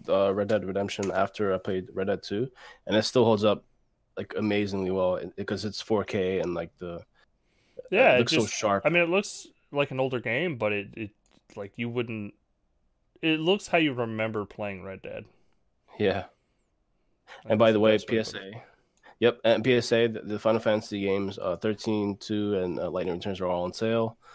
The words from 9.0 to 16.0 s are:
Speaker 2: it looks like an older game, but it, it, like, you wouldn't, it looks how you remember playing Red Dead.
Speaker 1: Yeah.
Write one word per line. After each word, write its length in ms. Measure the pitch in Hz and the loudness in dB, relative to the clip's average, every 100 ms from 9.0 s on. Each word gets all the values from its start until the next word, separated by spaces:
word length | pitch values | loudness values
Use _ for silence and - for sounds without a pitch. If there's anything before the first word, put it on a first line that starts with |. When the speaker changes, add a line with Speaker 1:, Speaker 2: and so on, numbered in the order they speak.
Speaker 2:
it 40 | 165 | 2
looks 380 | 190 - - - _ _ | 0 -2 -8 -16 _ _
like 180 | 143 143 | -2 -2
an 100 | 131 | 0
older 200 | 135 123 | -2 -2
game, 360 | 113 127 180 120 | -2 -2 -2 -2
but 140 | 107 | -2
it, 160 | 104 101 110 | -2 -4 -10
it, 140 | 104 _ _ _ _ 107 | -12 _ _ _ _ -14
like, 160 | 101 - | -12 -8
you 120 | 117 | -4
wouldn't, 460 | 120 117 110 104 - _ _ _ _ _ _ _ _ | -4 -4 -6 -10 -14 _ _ _ _ _ _ _ _
it 180 | 160 156 | -2 0
looks 280 | 160 202 - | 2 0 2
how 100 | 175 | 2
you 160 | 151 | 2
remember 500 | 123 113 110 110 107 | 0 -4 -2 -2 -4
playing 380 | 101 - 101 95 | -6 -6 -8 -8
Red 180 | 95 95 | -10 -12
Dead. 240 | 98 104 104 _ _ _ _ _ _ | -12 -12 -14 _ _ _ _ _ _
Speaker 1:
Yeah. 260 | - | -2